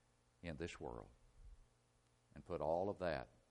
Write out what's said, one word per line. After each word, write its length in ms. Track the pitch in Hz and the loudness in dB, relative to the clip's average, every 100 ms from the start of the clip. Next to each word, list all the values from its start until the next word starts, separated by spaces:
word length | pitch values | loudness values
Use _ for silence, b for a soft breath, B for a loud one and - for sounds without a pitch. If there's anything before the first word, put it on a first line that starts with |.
| _ _ _ _ | _ _ _ _
in 120 | 85 71 | -4 -2
this 200 | 85 - | -2 -2
world. 320 | 73 58 50 - - - - - - - _ _ - _ - 76 | -4 -6 -8 -16 -20 -16 -16 -16 -20 -20 _ _ -20 _ -18 -10
And 80 | |
put 160 | 73 82 | -2 2
all 280 | 73 85 98 | 4 4 4
of 100 | 92 | 2
that, 280 | 90 71 58 - - | 2 2 -2 -12 -20